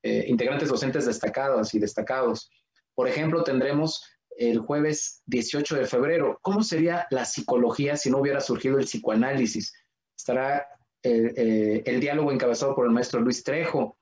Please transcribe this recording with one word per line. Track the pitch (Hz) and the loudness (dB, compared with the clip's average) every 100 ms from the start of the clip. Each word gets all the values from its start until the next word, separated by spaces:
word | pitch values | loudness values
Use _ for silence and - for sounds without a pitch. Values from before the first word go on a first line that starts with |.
eh, | 113 110 - | -2 -2 0
integrantes | 120 123 143 147 | 0 0 -2 -2
docentes | 123 135 147 123 | -2 -2 -2 -2
destacadas | 113 - - 139 127 107 | -2 -4 -2 0 0 0
y | 107 | -2
destacados. | 104 - - 131 123 110 - _ _ _ _ | -2 -4 -4 0 0 -2 -8 _ _ _ _
Por | - 127 | -2 -2
ejemplo, | 143 160 165 | 0 0 0
tendremos | 147 131 131 147 160 - - _ _ - | 0 0 2 2 0 -4 -12 _ _ -2
el | 120 113 | 0 0
jueves | 110 147 151 151 - - - | 0 0 0 -2 -6 -10 -4
dieciocho | 123 117 143 147 | -2 -2 -2 -2
de | 147 131 | -2 0
febrero, | 123 143 170 - - | 0 2 2 0 -2
¿cómo | - 202 | -2 0
sería | 220 160 165 170 175 | 0 2 2 0 -2
la | 131 | -2
psicología | 120 - - 123 120 - 143 147 | -2 -6 0 2 2 2 -2 0
si | 131 | 0
no | 131 | 2
hubiera | 139 139 | 2 0
surgido | 135 117 131 135 | -2 -2 2 0
el | |
psicoanálisis? | 127 113 113 110 127 139 117 110 98 - _ _ _ - | 0 -2 0 2 2 2 0 -2 -8 -12 _ _ _ -12
Estará, | - 123 135 143 - - _ _ | -4 -2 0 -2 -4 -16 _ _
eh, | 127 117 117 120 | 0 2 2 2
eh, | 113 110 107 110 120 | 2 4 2 0 0
el | 123 | 0
diálogo | 143 147 147 | 0 0 0
encabezado | 131 127 113 139 - | 2 2 2 0 2
por | 120 | 2
el | |
maestro | 117 123 123 | 2 2 0
Luis | 120 120 | 0 0
Trejo. | - 147 165 139 117 - | -2 -2 0 -2 -2 -6